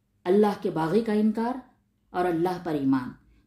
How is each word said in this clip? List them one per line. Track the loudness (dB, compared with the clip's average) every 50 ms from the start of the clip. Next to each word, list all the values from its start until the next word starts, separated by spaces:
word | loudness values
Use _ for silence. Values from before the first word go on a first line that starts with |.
| _ _ _ _ -2
अल्लाह | 2 4 4 4 4 2
के | 0 -4 -4 -2
बागी | -2 -2 0 0 0 0
का | 0 0
इनकार | 2 2 2 0 0 -2 -4 -4 -6 -10 _ _ _ _ _ _ _ _ _ -4
और | -2 -2
अल्लाह | 0 0 0 0 -2 -2 -4
पर | -4 -4 -4
ईमान, | -2 0 0 0 0 -2 -6 -12 -16 _ _ _ _ _